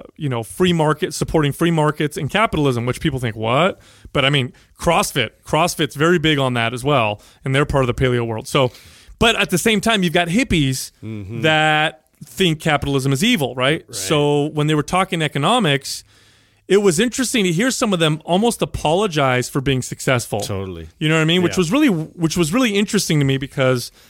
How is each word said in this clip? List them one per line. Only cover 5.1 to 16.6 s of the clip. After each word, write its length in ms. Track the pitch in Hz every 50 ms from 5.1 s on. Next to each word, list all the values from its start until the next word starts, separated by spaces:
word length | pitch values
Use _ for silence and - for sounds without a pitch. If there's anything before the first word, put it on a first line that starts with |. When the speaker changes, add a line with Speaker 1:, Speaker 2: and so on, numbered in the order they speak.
| - 143 113 - - _ -
Speaker 1:
CrossFit's 500 | - - 151 170 170 - - 156 131 -
very 220 | 139 151 170 180
big 220 | 170 147 156 156 139
on 160 | 135 127 123
that 180 | 120 113 117 123
as 100 | 120 123
well, 380 | 147 147 131 110 104 104 - - - - _ -
and 100 | 135 135
they're 120 | 139 151
part 200 | - - 139 131
of 80 | 120 117
the 40 | - 139
paleo 220 | 127 123 120 117
world. 220 | 117 110 110 117
So, 240 | - - 147 131 123 - - - - - - - - - -
but 160 | 220 233 220
at 160 | 196 202 -
the 80 | 190 170
same 200 | - 226 220 196
time, 220 | - 226 226 202
you've 120 | 180 175 156
got 140 | 175 175
hippies 640 | 165 170 233 269 - 214 165 143 131 131 - - - _ - -
Speaker 2:
Mm-hmm. 380 | 107 113 104 98 92 117 117
Speaker 1:
that 640 | 131 160 156 156 156 156 156 151 156 160 - - _ _ _ - 151
think 360 | - - - 190 170 156 156
capitalism 520 | - 165 147 139 - 143 139 135 127 139 139
is 100 | 127 180
evil, 300 | 240 247 175 139 117 123
right? 300 | 127 127 139 160 - -
Speaker 2:
Right. 80 | - -
Speaker 1:
So 500 | - - - 165 147 147 147 147 147 143
when 180 | 156 156 151 147
they 80 | 151 156
were 100 | 151 143
talking 380 | - - 185 190 - 185 165
economics, 840 | 156 143 - 143 143 180 233 254 208 151 139 139 - - - - - _ _ _ _ _ _ _ _ _ _ _